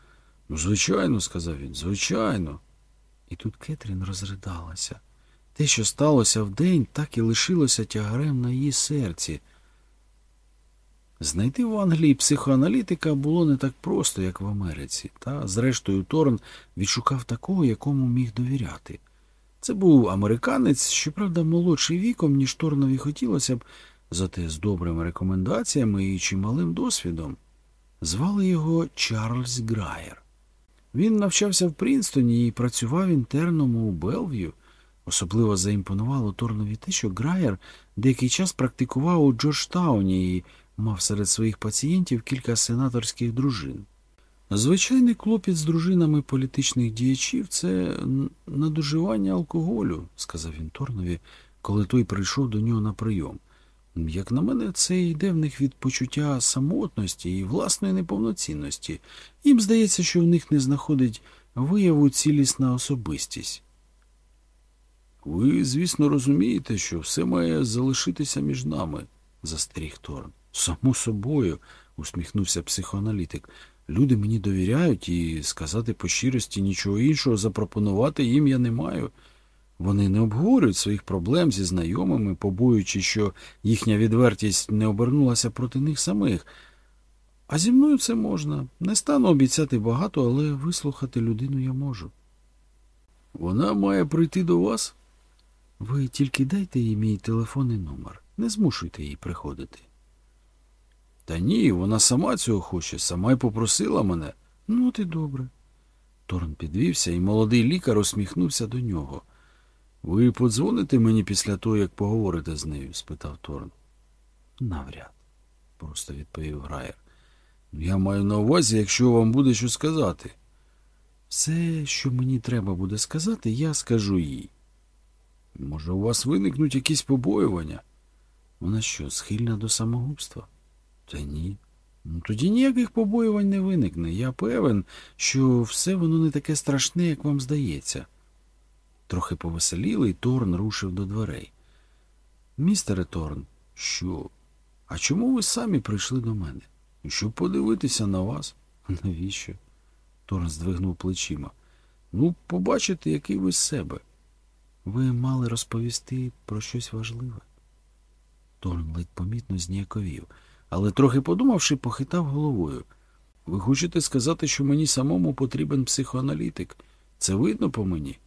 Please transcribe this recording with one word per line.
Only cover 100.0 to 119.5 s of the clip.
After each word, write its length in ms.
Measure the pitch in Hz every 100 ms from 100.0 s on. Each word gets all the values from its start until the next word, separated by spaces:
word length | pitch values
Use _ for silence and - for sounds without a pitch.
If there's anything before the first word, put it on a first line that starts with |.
| _ _ _ _ _ _ _ _ _ _ _ _ -
«Та 140 | 82
ні, 320 | 98 220 170
вона 280 | 90 98 110
сама 380 | - 127 214 233
цього 240 | - 101
хоче, 380 | - 90 - 76
сама 320 | - 87 110
й 40 | 131
попросила 680 | 123 107 113 - 214 208
мене». 300 | - 170 147 - _ _ -
«Ну, 200 | 233 247
от 120 | 226
і 60 | 180
добре». 420 | 160 151 135 127 _ _ _ _ _ _ _ -
Торн 280 | 90 82
підвівся, 580 | 73 80 90 170 151 92
і 80 | 87
молодий 440 | 95 110 110 120
лікар 340 | 117 180 - 107
усміхнувся 720 | 98 104 98 165 170 - 110
до 120 | 123
нього. 420 | 120 85 67 67 _ _ _ _ _ _ _ _
«Ви 280 | - 98 123
подзвоните 680 | - 123 110 190 240 165 131
мені 240 | 113 110
після 340 | 92 101 107 95
того, 200 | 113 107
як 140 | 95
поговорите 640 | - 101 113 98 82 78 76
з 100 | 76
нею?» 280 | 73 67
спитав 440 | - - 76 76 71
Торн. 300 | - 71 - _ _ _ _ _ _ _ _ -
«Навряд», 520 | 123 80 67 - - _ _ _ _ _ _ -
просто 360 | 76 76 -
відповів 480 | 71 73 78 78 73
Граєр. 360 | 71 71 64 - _ _ _ _ _ _ -
«Я 240 | 76 82 95
маю 260 | 95 101
на 140 | 101 104
увазі, 400 | 110 175 117 110
якщо 340 | 101 - 123
вам 200 | 117 113
буде 220 | 131 135